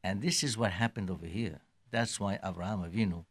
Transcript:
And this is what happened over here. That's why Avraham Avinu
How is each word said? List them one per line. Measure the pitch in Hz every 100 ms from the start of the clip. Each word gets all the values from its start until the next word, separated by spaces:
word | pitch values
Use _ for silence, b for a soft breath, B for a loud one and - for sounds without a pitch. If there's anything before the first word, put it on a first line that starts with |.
And | 92 98
this | 151 -
is | 147 113
what | 113
happened | 90 113 117 95
over | 85 82
here. | 92 110 76 _ _ _
That's | 113 117 -
why | 101 98
Avraham | 95 87 90 107 85
Avinu | 95 107 85 82